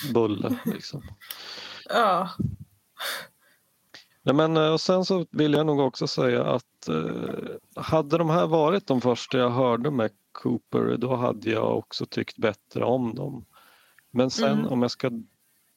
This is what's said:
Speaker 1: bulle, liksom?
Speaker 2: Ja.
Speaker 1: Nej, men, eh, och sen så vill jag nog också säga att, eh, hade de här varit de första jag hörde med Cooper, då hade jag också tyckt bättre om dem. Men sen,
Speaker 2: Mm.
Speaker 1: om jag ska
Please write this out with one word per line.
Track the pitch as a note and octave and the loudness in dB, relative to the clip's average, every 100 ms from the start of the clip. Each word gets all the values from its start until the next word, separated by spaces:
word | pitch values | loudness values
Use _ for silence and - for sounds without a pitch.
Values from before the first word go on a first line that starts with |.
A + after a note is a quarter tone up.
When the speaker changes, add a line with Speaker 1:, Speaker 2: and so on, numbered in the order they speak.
| C#3+ | -2
Speaker 1:
bulle, | A#2+ G#2+ G#2 - A#3+ - | 2 2 0 -2 -4 -4
liksom? | - - C#3 - - - - - - - - - | -6 -8 -12 -14 -18 -16 -16 -14 -16 -16 -16 -2
Speaker 2:
Ja. | A#3 G#3+ F3+ F3+ - - - - _ _ - - - - _ _ _ _ _ _ - - _ | 2 4 2 -2 -4 -6 -6 -14 _ _ -12 -8 -8 -12 _ _ _ _ _ _ -20 -20 _
Speaker 1:
Nej, | C#3 C#3 | 0 4
men, | D#3+ D#3+ | 4 4
eh, | D#3 | 4
och | D#3+ | 2
sen | - F#3 F#3 | 2 2 2
så | F#3+ D#3+ | -2 -2
vill | C3+ D3+ | 0 2
jag | D3 D#3 | 4 2
nog | C#3+ | 2
också | C3+ - D#3 | 0 0 -4
säga | - C3 B2 C3 | 0 0 2 0
att, | C#3 - _ - | -2 -4 _ -4
eh, | D#2+ - A#1 - - - - - - | -4 -2 -6 -6 -8 -10 -12 -14 -12
hade | - D#3+ D3 E3 | 0 0 2 0
de | E3 | 2
här | E3+ E3+ | 2 2
varit | D#3+ D3+ G3 - | 4 4 2 0
de | B2+ | 2
första | B2 A#2 - C3 | 2 0 0 0
jag | B2 | 2
hörde | A#2+ B2+ A#2 C#3 | 2 2 2 0
med | C3+ G#2+ - _ | 0 -2 -4 _
Cooper, | - A#2+ A#2+ - B2 A#2 A#2+ | -6 -2 -2 -2 0 0 0
då | B2 B2 | 0 0
hade | B2 A2+ A2 | 0 -2 -2
jag | A2 A2+ A2+ | 0 0 0
också | - - - | -4 -8 -6
tyckt | - A2+ - | -4 -6 -2
bättre | A2 G#2 _ B2+ A2+ | -2 -2 _ -4 0
om | C3 A#2+ C#3 | 0 -2 -4
dem. | C#3 C3 - _ _ _ _ _ _ | -8 -8 -14 _ _ _ _ _ _
Men | A#2+ C3 | 0 0
sen, | - A3+ C#3+ | 2 2 2
Speaker 2:
Mm. | D3+ | 0
Speaker 1:
om | B2 | 0
jag | A#2+ | 0
ska | - C3 A#2 - _ _ _ _ | 0 -4 -4 -10 _ _ _ _